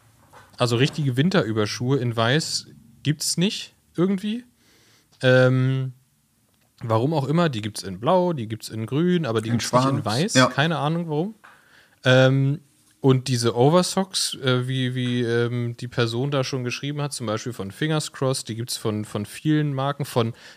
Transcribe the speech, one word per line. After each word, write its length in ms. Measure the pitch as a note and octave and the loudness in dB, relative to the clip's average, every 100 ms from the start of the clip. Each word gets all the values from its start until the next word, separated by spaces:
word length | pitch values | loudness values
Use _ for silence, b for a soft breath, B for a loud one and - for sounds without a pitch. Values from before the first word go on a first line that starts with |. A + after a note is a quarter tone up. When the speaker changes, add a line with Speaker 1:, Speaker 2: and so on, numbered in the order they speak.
| _ _ _ B B - | _ _ _ B B -2
Speaker 1:
also 180 | B2 A#2 | 0 2
richtige 400 | B2+ - C#3+ B2 | 2 0 -2 2
Winterüberschuhe 800 | E3 F#3 A2 A2 G#2 - B2+ C#3 | 2 2 0 0 -2 -2 -2 0
in 160 | A#2+ A2+ | 0 0
weiß 520 | A2+ D3 - - - - - - | 2 2 0 -6 -10 -20 -20 -8
gibt's 340 | C#3 D#3 - - | -4 -2 -2 -2
nicht 360 | F#3 - - _ _ - | -2 -2 -12 _ _ -2
irgendwie. 480 | F#3 G3 G#3 A#3 - _ b b b b b - | 0 0 -4 -8 -10 _ b b b b b -2
Ähm, 720 | C3 B2+ B2+ B2+ C3 C3 C3 - _ _ _ _ _ _ _ - | 4 6 6 4 2 0 -4 -10 _ _ _ _ _ _ _ -10
warum 320 | A#2 A2 C3 | 0 0 2
auch 120 | D#3+ C3 | 0 0
immer, 200 | D#3+ E3+ | 2 0
die 140 | A2+ | -2
gibt's 200 | G#2 - | -6 -8
in 160 | F#2+ F#2 | -10 -6
blau, 320 | B2 F#3 F3+ | 0 2 2
die 140 | D#3 G#2+ | -2 -6
gibt's 200 | A2 - | -8 -8
in 160 | A2 A2 | -8 -4
grün, 400 | C3+ F3 F3+ C#3+ | 0 2 2 0
aber 140 | A2+ | -2
die 80 | A2+ | 0
Speaker 2:
In 40 | A#2 | -2
Speaker 1:
gibt's 140 | - | 0
nicht 140 | B2 C3 | 2 2
in 160 | C#3 | 0
Speaker 2:
schwarz, 40 | - | -2
Speaker 1:
weiß. 280 | A2+ G3 | 0 2
Speaker 2:
ja. 140 | B3+ B2+ | 4 4
Speaker 1:
Keine 300 | - D#3 D3+ | 4 0 0
Ahnung 280 | C#3+ E3 E3+ | -2 -2 -2
warum. 260 | D3 F#3+ A3 b b b b b b | -2 -4 -6 b b b b b b
Ähm, 560 | C3 B2+ C3 C3+ C3+ C#3+ - _ _ _ | 4 6 6 4 2 -2 -8 _ _ _
und 280 | C#3 C3 B2+ | 4 4 2
diese 260 | B2 A#2 A2 | 0 0 4
Oversocks, 800 | C3+ F3 F3+ - F#3+ - - - | 4 4 2 -2 -2 -2 -4 -4
äh, 320 | C3+ B2+ B2+ | 0 0 0
wie, 280 | C3 B2+ B2+ | -2 -2 -2
wie, 260 | B2 B2 | -2 -2
ähm, 520 | A#2 A#2 A#2+ B2 A#2+ A#2 | 0 0 0 -2 -4 -6
die 100 | B2 | -6
Person 440 | - A#2 A#2 C#3 | -2 0 0 -2
da 120 | C#3+ | -2
schon 200 | B2+ C3+ B2 | -2 -4 -6
geschrieben 360 | - C#3 D3 | -6 -8 -6
hat, 120 | C#3+ | -6
zum 120 | - A#2 | -6 -4
Beispiel 260 | G#2+ - | -4 -4
von 180 | A2+ F#2+ | -8 -10
Fingers 400 | - D#3 D#3 - | -4 -2 0 -2
Crossed, 360 | - C3+ C3 - | -2 -2 -2 -4
die 60 | A2+ | -8
gibt's 200 | A#2+ - | -6 -6
von, 280 | A#2 G#2+ G#2 | -4 -4 -4
von 200 | A2 G2+ | -6 -8
vielen 480 | - D#3 D3+ D3+ | -6 0 0 0
Marken. 300 | C3+ C3+ C#3+ C#3+ | -2 -4 -4 -2
Von, 280 | B2+ A2+ - B | 0 0 -2 B